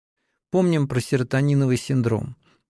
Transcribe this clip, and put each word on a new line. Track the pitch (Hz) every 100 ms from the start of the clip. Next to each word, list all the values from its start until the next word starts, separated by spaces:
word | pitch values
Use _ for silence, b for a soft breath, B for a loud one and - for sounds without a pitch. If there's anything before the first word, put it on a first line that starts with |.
| _ _ _ _ -
Помним | 180 180 160 139
про | 127
серотониновый | - 135 120 135 143 139 135 123
синдром. | - 135 117 107 - - b b